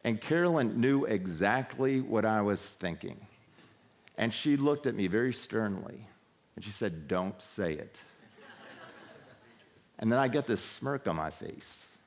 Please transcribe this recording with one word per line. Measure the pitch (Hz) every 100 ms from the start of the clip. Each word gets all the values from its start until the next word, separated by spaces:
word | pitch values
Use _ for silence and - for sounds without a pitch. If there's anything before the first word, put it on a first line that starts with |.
And | - 110
Carolyn | - 165 175 165 120 107
knew | 123 139
exactly | - 107 92 82 98 123 131 127 131 135
what | 127 110
I | 110 107
was | 104 98 -
thinking. | - 92 80 95 87 - - _ - - - _ _ - -
And | 113
she | - 151 143
looked | 139 147 135
at |
me | 104 95
very | 101 127
sternly, | 120 - 113 107 95 - - 113 - _ _ _ -
and |
she | 110
said, | 101 107 82 73
Don't | 92 95 101
say | - - 90
it. | 76 - - - - - - - - - - - - - - - - - - - _ _ _
And | 110
then | 123
I | 135
get | 143 131
this | 104
smirk | - - 135 139 -
on | 80
my | 78
face. | - - - - - - -